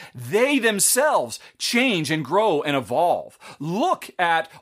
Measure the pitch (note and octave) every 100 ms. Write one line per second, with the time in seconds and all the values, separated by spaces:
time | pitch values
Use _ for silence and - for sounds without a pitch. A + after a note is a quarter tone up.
0 | - B2 A#2+ F#3+ C4 C#4+ A3+ G3+ - A#3+
1 | D4+ A3 A#2+ - - - - A#3 C4 F#3
2 | D3 D#3 C#3 F#3 A3 D3+ D3+ C#3+ A2 B2+
3 | F3 A2+ A#1+ - - - D3 F#3+ E4+ F4
4 | - - F3 E3 D#3+ D3+